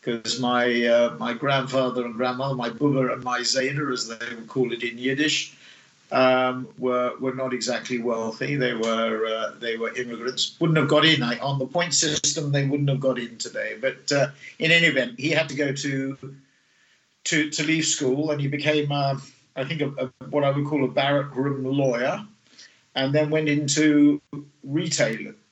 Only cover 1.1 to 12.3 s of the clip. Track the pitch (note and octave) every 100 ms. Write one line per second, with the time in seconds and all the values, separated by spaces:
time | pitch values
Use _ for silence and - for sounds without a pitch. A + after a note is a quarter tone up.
1.1 | - A#2+ A#2 C#3+ C#3 B2+ C3+ B2+ B2 A#2+
2.1 | A2+ B2+ B2+ C3+ C3 A#2+ A2+ D3 C#3 B2+
3.1 | B2 B2+ B2 A#2+ C3 C3 C#3+ D3 B2 A2+
4.1 | A2+ A#2 A#2 A2+ - A#2+ A#2 A#2+ A#2 B2+
5.1 | C3+ D#3 - - - - - - _ _
6.1 | B2+ B2+ B2+ B2+ B2+ B2 A2 B2+ B2 B2
7.1 | - C3 B2+ C3 B2 A2+ A#2 A#2 B2 A#2
8.1 | A2+ A2 A2 - C#3+ B2 A#2 A2+ A2+ A2+
9.1 | A2 A2 A2 A2 - A#2 A2+ A2+ - B2
10.1 | A#2 A#2+ C3 - - E3 D#3 C#3 D3+ D#3
11.1 | D3+ A#2+ A#2+ C#3 C#3 B2+ F3 F3 - D#3+
12.1 | D3+ -